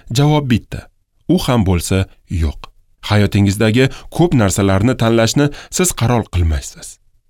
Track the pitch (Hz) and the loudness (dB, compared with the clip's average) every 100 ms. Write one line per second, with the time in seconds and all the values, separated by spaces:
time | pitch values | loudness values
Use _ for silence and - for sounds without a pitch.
0 | - 117 147 151 139 113 - - - _ | -6 0 2 2 2 -2 -2 -12 -16 _
1 | _ _ - 180 - 120 95 90 - 95 | _ _ -2 0 2 0 2 0 0 -2
2 | 92 - - 85 78 - - - _ _ | -2 -8 -8 -4 -4 -4 -14 -20 _ _
3 | - 104 101 101 101 101 110 113 131 - | -2 0 2 2 0 2 0 2 0 -2
4 | - - 175 143 101 - 98 95 113 127 | -8 0 2 2 2 2 0 2 0 0
5 | 113 117 113 - 143 - - - 180 - | 2 2 2 2 0 -2 -8 -4 -4 -2
6 | 113 120 98 92 82 71 - - - - | 0 0 -2 -2 0 -2 -6 -14 -20 -20
7 | _ _ _ | _ _ _